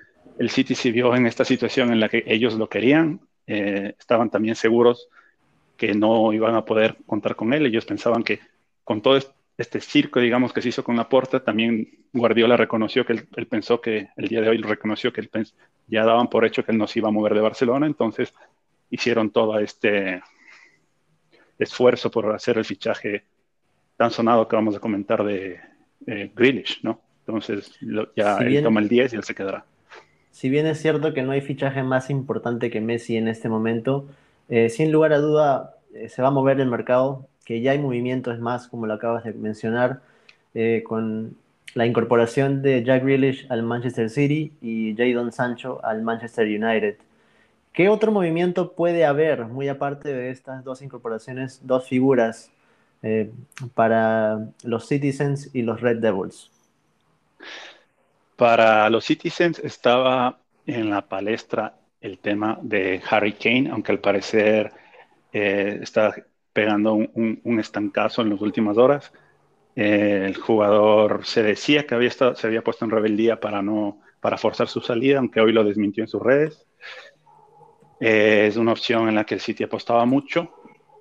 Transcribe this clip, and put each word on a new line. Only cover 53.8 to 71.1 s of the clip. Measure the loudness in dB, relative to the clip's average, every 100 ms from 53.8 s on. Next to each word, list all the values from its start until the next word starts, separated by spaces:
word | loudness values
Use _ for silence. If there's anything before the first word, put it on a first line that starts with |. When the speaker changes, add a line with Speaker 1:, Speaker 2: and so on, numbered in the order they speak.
| 2 4 2 0 0 -2 -8 -12
Speaker 2:
los | -6 -6 -2
Citizens | -2 -2 -2 -2 -4 -6
y | -4
los | -4 -2
Red | 0 2
Devils? | 0 0 -4 -10 -20 _ _ _ _ _ _ _ _ _ -20 -18 -20 -20 _ _ _ _ _ 2
Speaker 1:
Para | 4 6 6 6 6
los | 2 0
Citizens | -2 -2 0 0 0
estaba | -6 -2 2 4 4 2 0 -4 _ _ -8
en | -4 -2
la | -4
palestra | -4 -6 -4 -6 -4 -6 -6 -10 _ _
el | -14 -8
tema | -4 -2 -2 -4
de | -4 -2 0 -2 0
Harry | 0 0
Kane, | -2 0 0 0
aunque | -2 -4
al | -2
parecer, | 0 -2 0 2 2 2 0 -8 _ -20 -20 _ _
eh, | -4 -2 0 -2 -6
está | -4 0 0 0 -12 _ _
pegando | -2 0 2 2
un, | 2 0 -2
un, | -4 -4
un | -2 -2
estancazo | -2 -6 -4 -2 -2 0
en | -2
las | -2
últimas | -2 -2 0 4
horas. | 4 4 -4 -20 _ _ _ _ _ -2
Eh, | 2 2 2 2 -2
el | -4
jugador | 0 2 4 6 6 6 4